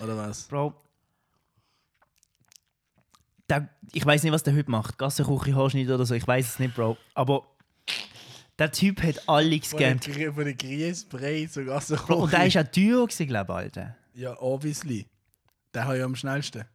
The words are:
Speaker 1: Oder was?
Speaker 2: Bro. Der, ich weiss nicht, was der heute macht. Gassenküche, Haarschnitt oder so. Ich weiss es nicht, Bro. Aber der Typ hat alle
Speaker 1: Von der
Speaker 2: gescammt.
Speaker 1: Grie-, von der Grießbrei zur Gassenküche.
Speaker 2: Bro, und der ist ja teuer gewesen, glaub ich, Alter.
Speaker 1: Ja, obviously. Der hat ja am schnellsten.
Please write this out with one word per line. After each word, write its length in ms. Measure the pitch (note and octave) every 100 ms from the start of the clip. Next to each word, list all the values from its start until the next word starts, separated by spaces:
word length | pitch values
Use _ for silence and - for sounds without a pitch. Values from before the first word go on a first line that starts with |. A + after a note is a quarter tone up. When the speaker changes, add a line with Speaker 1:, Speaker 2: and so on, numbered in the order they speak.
Speaker 1:
Oder 160 | A2 A2
was? 280 | G#2+ G#2 -
Speaker 2:
Bro. 280 | C#3+ D3 - _ _ _ _ _ _ _ _ _ _ _ _ _ _ _ _ _ - _ _ _ _ _ _ _ _ -
Der, 220 | D3 D3 _ -
ich 100 | D#3+ D3
weiss 160 | D3
nicht, 80 | D#3+
was 100 | D3+
der 140 | C#3+ D3
heute 160 | C#3+
macht. 260 | A2 G#2+ -
Gassenküche, 580 | C3+ - C3+ C3+ C#3 C3
Haarschnitt 320 | C3+ C3+ B2+
oder 120 | B2+ A#2+
so. 80 | A#2
Ich 100 | -
weiss 260 | B2+ B2
es 40 | -
nicht, 140 | B2+
Bro. 240 | A#2 A2+ A2+ _
Aber 320 | - C3 C#3 - _ _ _ - - - - - - - -
der 140 | D3+
Typ 320 | - G3 G3
hat 240 | E3+ C#3+ -
alle 140 | D3+
Speaker 1:
Von 60 | D#3+
der 80 | D3+
Speaker 2:
gescammt. 440 | - D3+ C3 B2+ D3
Speaker 1:
Grie-, 260 | C#3+ D#3
von 140 | C#3+ D3
der 80 | A#2+
Grießbrei 920 | C3 C#3+ E3 E3+ - B2+ C#3 D#3 D#3
zur 140 | C#3+ C3
Gassenküche. 420 | C#3 - D3+ -
Speaker 2:
Bro, 160 | E3+
und 100 | D#3+
der 120 | F3 F#3
ist 60 | F3+
ja 80 |
teuer 420 | D3 F#3 G#3 B3 A#3+
gewesen, 220 | - C#3+
glaub 220 | A2 F2+
ich, 60 | F2
Alter. 400 | G2 F#2+ F#2+ - _
Speaker 1:
Ja, 260 | B2 B2+ -
obviously. 640 | B2+ C3+ D3+ D3 D3+ A2 - _ _ _ _ _ _
Der 120 | A#2 C3
hat 120 | C3
ja 80 | B2+
am 100 | B2+
schnellsten. 480 | C3+ C#3 C#3+ A#2 A2+